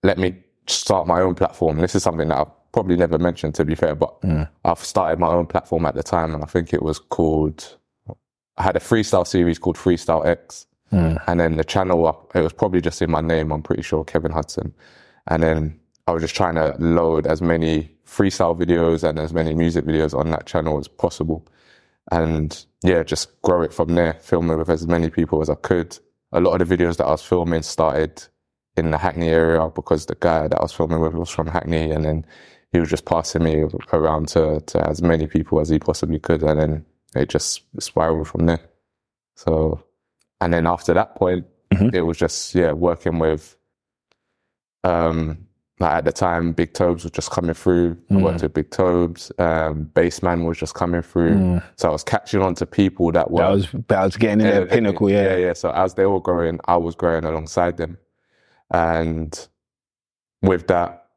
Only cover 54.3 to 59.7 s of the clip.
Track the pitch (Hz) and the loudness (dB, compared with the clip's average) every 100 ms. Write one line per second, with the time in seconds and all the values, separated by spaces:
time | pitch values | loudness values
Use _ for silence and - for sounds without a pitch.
54.3 | 104 107 101 92 - 110 90 104 101 98 | 4 4 2 2 2 2 2 2 4 2
55.3 | 92 90 85 85 78 92 - 98 95 85 | 2 0 0 -2 0 0 2 2 2 0
56.3 | 85 82 82 - 87 85 82 87 82 80 | 0 0 -2 2 2 2 -2 0 0 -2
57.3 | 80 80 - 87 82 82 87 _ _ _ | -6 -4 0 0 -2 -8 -10 _ _ _
58.3 | _ _ _ _ 87 82 82 82 80 80 | _ _ _ _ 0 0 0 -2 -4 -8
59.3 | - - _ _ | -12 -18 _ _